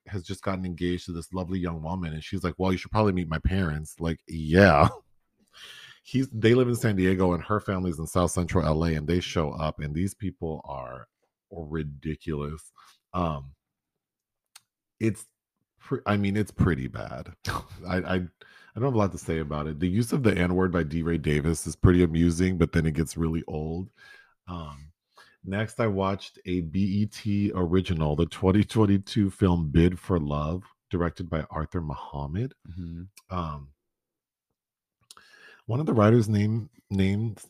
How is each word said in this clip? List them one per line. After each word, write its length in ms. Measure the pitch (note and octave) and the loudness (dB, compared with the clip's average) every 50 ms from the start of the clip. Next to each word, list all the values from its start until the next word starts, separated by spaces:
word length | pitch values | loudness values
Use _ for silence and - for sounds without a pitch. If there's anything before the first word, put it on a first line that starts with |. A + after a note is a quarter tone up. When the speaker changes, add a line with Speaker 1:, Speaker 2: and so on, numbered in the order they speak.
| _ - | _ -10
Speaker 1:
has 160 | G2+ G2 E2 | -10 -10 -8
just 200 | - G2 - - | -8 -10 -8 -6
gotten 220 | G2+ F#2+ F#2 F#2 | -6 -4 -4 -6
engaged 400 | F2+ F2 D#2+ F2 F2 F2+ F2+ - | -6 -6 -4 -2 -2 -2 -4 -6
to 60 | - | -8
this 220 | F2 E2+ E2 - F2+ | -10 -10 -10 -8 -8
lovely 240 | F#2 F#2 E2 F#2+ F#2 | -6 -6 -4 -4 -4
young 220 | F2 E2+ E2 D#2+ | -4 -4 -6 -6
woman, 320 | D2+ D#2 F2+ F#2+ F2 D#2+ D#2 | -8 -8 -6 -6 -6 -6 -8
and 100 | D#2 - | -10 -8
she's 200 | - - F#2 E2+ | -8 -6 -4 -4
like, 120 | F2 D#2 - | -4 -2 -2
"Well, 140 | F#2 F#2+ | 0 0
you 60 | F#2+ F2 | 0 -2
should 140 | - - | -4 -2
probably 220 | - G#2+ A2 G#2 F#2 | 0 2 2 2 2
meet 140 | F2+ F2 D#2+ | 0 -2 -2
my 80 | D#2+ D#2 | -4 -2
parents." 600 | - - F#2 G2 F#2+ E2 D2+ D2+ D#2 - - - | -2 0 0 0 0 0 -2 -4 -8 -10 -10 -6
Like, 200 | E2 E2 D#2+ - _ - | -4 -4 -4 -6 _ -10
yeah. 600 | D#2+ E2 D#2 D2+ D#2+ F#2 G2+ F#2+ D2+ C#2+ E2 - - | -10 -8 -2 4 8 8 10 10 10 8 6 6 4
<laughs> 1080 | - - _ _ _ _ _ _ _ _ _ _ - - - - - - - - _ _ | -2 -10 _ _ _ _ _ _ _ _ _ _ -20 -20 -20 -20 -20 -20 -20 -20 _ _
He's, 240 | - - B2+ C3+ C3 | -4 -2 -2 -2 -2
they 240 | B2 A2 G#2 A2 A#2+ | -2 2 4 6 6
live 120 | B2+ B2+ A#2+ | 6 4 2
in 80 | A#2+ | 0
San 200 | A#2 - A2+ G2+ | 0 0 0 2
Diego, 380 | F#2 F#2 F#2 F#2+ F2+ F#2 F2+ F2 | 4 4 4 4 4 4 2 2
and 100 | E2 - | 0 0
her 160 | - G#2+ G#2 | -2 -2 -2
family's 400 | - - G2 F#2 F#2 F2+ D#2+ D2 | -2 -2 -2 -2 -2 -2 -4 -4
in 80 | D#2+ D#2 | -8 -2
South 240 | - F#2 F2+ F2 | 2 2 2 2
Central 340 | - F#2 F2 D#2+ - F#2 D#2 | 2 0 -2 0 0 0 2
L 180 | D#2 D#2 D#2 E2 | 2 2 2 2
A, 80 | E2 D#2+ | 0 0
and 120 | D2+ D2+ D2+ | -2 -2 0
they 120 | F2 F2+ | 0 -2
show 320 | - - - F2+ D#2+ C#2+ - | -2 -2 -2 -2 -2 -2 -2
up, 260 | - D#2 D#2 - - | -4 -4 -4 -4 -6
and 140 | D2+ D2 D2 | -6 -4 -2
these 180 | E2 F#2 G2 - | -2 -2 -4 -4
people 460 | - G2+ F#2 - - F2 D#2+ D#2 C#2+ - | -8 -10 -10 -8 -8 -8 -8 -8 -8 -10
are 420 | D2 C#2+ C2+ B1+ B1 B1+ B1+ A1+ - _ _ _ _ _ _ _ _ | -12 -12 -10 -10 -12 -14 -16 -18 -20 _ _ _ _ _ _ _ _
ridiculous. 1200 | G2 E2+ D#2+ D2 D#2 D#2+ D2+ D2 C#2+ C#2 - D#2 D2+ - - E2+ D#2 D2 D2 D2 D#2 D#2 - - _ _ - - _ _ _ _ - | -14 -14 -10 -6 -6 -6 -6 -6 -10 -10 -8 -8 -8 -8 -6 -6 -6 -4 -6 -6 -10 -12 -16 -20 _ _ -20 -20 _ _ _ _ -4
Um, 380 | F#2 F2 E2 D2+ C#2+ C2+ C2+ C#2+ _ _ _ _ _ _ _ _ _ _ _ _ _ _ _ _ _ _ _ _ - _ _ _ _ _ _ _ _ | -4 -2 -2 -4 -6 -10 -14 -20 _ _ _ _ _ _ _ _ _ _ _ _ _ _ _ _ _ _ _ _ -20 _ _ _ _ _ _ _ _
it's 260 | A2 A2 F#2+ - - - _ _ _ _ _ _ _ _ _ _ | -2 -2 -2 -4 -10 -20 _ _ _ _ _ _ _ _ _ _
pre-, 200 | - - C#3 - - | -10 -8 -8 -4 -2
I 120 | - G#2 G2+ | 0 0 2
mean, 180 | G2+ G2 G2 G#2+ | 2 0 0 0
it's 140 | G#2 - | -2 -2
pretty 360 | - - - F#2 D#2+ C2+ C2 B1+ | -2 0 2 2 2 0 -4 -6
bad. 460 | - A1+ G#1 G#1 - B1+ - - - - | -8 -10 -10 -10 -12 -12 -14 -14 -18 -12
<laughs> 80 | - - - - - - - - E2+ F2 | -10 -8 -8 -8 -8 -10 -16 -14 -8 -4
I, 100 | F2+ F#2 | -4 -2
I, 180 | F2 - F#2 | -2 0 -2
I 40 | F#2 F2+ E2 - _ - - _ - - - _ - | -2 -2 -4 -10 _ -20 -20 _ -20 -20 -16 _ -4
don't 60 | B2 | -2
have 80 | C#3 B2+ | 0 2
a 20 | A2 | 2
lot 140 | G2+ F#2 | 0 0
to 60 | F2 D#2+ | -2 -6
say 220 | - - E2 D#2+ | -6 -4 -4 -2
about 280 | D#2+ C#2+ D2+ D2 D2+ D#2 | -2 -4 -4 -6 -6 -6
it. 120 | D#2 C#2+ | -4 -2
The 80 | F2 F#2 | -2 0
use 220 | F2+ A2 A#2+ A#2 - | 0 0 0 0 -2
of 100 | D3+ B2+ | 0 2
the 120 | G#2+ G2 | 2 2
N-word 360 | F2+ F2 F2 F2+ F2+ F#2 F#2 | 2 2 2 2 2 0 2
by 120 | E2 F2 E2 | 0 0 -2
D. 180 | D2 D#2 E2+ D#2+ | -2 -2 -4 -2
Ray 140 | E2 E2+ E2 | -2 -2 0
Davis 500 | C#2 D2+ D2 D2+ C#2 E2 E2 - - - | 0 0 0 2 2 0 -2 -2 -4 -8
is 80 | D#2+ | -2
pretty 280 | - - F#2+ F2+ F2 F2+ | 4 6 6 8 6 6
amusing, 540 | E2 D#2+ E2 E2+ F2 E2 D#2+ F#2 F#2 F#2 E2+ | 4 4 4 4 4 4 2 0 0 2 2
but 140 | E2 D#2+ | 0 2
then 140 | - E2+ D#2 | 2 2 0
it 80 | D#2+ D2+ | 2 0
gets 240 | E2 D#2+ - - D#2+ | -2 -2 -2 -2 -4
really 260 | E2 E2 D#2+ E2+ - - | -2 -2 -2 -4 -6 -6
old. 420 | F2 D#2 D#2 D#2 E2 F2 F#2+ - _ _ - - - - _ _ _ _ _ - | -8 -6 -6 -6 -6 -8 -10 -12 _ _ -20 -20 -20 -20 _ _ _ _ _ -14
Um, 440 | F2+ E2+ D#2+ D2+ D2 C#2+ D2 D2+ _ _ _ _ _ - - _ _ _ - | -12 -12 -12 -14 -16 -18 -20 -20 _ _ _ _ _ -20 -20 _ _ _ -10
next, 360 | F2+ F#2+ G#2 A2 A2 - - | -6 -4 -4 -4 -4 -2 -2
I 60 | A#2+ A2 | 0 0
watched 520 | G2 F#2+ F#2+ F#2+ G2+ G2 - - - - - | 0 0 0 0 -2 -4 -8 -14 -20 -14 -6
a 160 | F2+ F2+ F2+ | -4 -2 -2
B 180 | E2+ D#2+ D2+ F#2+ G2 G2 F#2+ G2+ | -2 -2 0 0 0 0 2 0
E 40 | G#2+ | 0
T 460 | G#2 - - - G#2+ G2+ G2+ G2+ G2+ - | -2 -4 -6 -4 -2 0 0 0 0 0
original, 640 | F2+ F2+ E2 F2 F#2+ F2 - F#2 D#2+ D#2 D2+ D2+ | 0 0 2 2 2 2 0 0 0 0 0 2
the 100 | D2 E2 D2+ | 0 0 -2
twenty 360 | - - - F#2 F#2+ G#2 G2+ | -2 0 2 4 4 4 2
twenty-two 640 | - - A2 A2 G2 G2+ G2 G2 - - A#2+ G2+ G2 | 2 2 2 4 4 4 2 0 -2 0 0 0 0
film 400 | - - G#2 F#2 F2 E2+ E2 D2 | 0 2 2 4 4 2 2 2
Bid 280 | C2+ D#2+ E2+ F2+ F2+ E2+ | 4 6 6 6 4 0
for 200 | - - F#2+ F2 | -2 -2 -2 0
Love, 440 | D2 C#2+ D2 D2 D2 D#2 E2+ F#2 - - _ _ _ _ | 0 -2 -2 -2 -2 -4 -6 -8 -10 -14 _ _ _ _
directed 400 | - F2 E2+ E2+ - - F#2 E2 | -4 -2 -2 -2 -4 -6 -8 -4
by 120 | E2 D#2+ D2+ - | -4 -4 -4 -4
Arthur 300 | - D#2+ D#2 - - F2+ | -6 -8 -8 -6 -6 -6
Muhammad. 720 | D#2+ D2+ C#2 - - - - C#2+ C#2+ C#2+ D#2 G2 B2 C3+ - _ - - | -6 -6 -8 -10 -12 -12 -10 -8 -8 -6 -6 -6 -6 -8 -10 _ -20 -16
Speaker 2:
Mm-hmm. 340 | E2 F2+ F2+ E2+ E2+ E2+ F2+ G2 _ - _ - F#2 F2+ | -14 -12 -12 -12 -12 -14 -14 -16 _ -20 _ -10 -8 -8
Speaker 1:
Um, 320 | E2+ D#2+ D2 D2 C#2 C#2 _ _ _ _ _ _ _ _ _ _ _ _ _ _ _ _ _ _ _ _ _ _ _ _ _ _ _ _ - - - _ - - - - - _ _ - | -6 -8 -8 -12 -14 -18 _ _ _ _ _ _ _ _ _ _ _ _ _ _ _ _ _ _ _ _ _ _ _ _ _ _ _ _ -20 -20 -20 _ -20 -20 -20 -20 -20 _ _ -4
one 120 | A2+ C3 | -4 -2
of 60 | D#3 | 0
the 80 | - - | 2 4
writers' 340 | A2 G#2 G#2+ A2+ B2 A2 G#2+ | 6 8 8 8 6 4 4
name, 420 | G#2+ G2+ G#2 G#2+ A2 A#2 G#2+ - _ _ _ _ | 2 2 2 2 0 -2 -4 -8 _ _ _ _
names 580 | G2 G2 F#2+ F#2+ G2 G#2 A2+ A#2 G2+ - - | 0 2 2 2 2 0 -2 -4 -6 -10 -14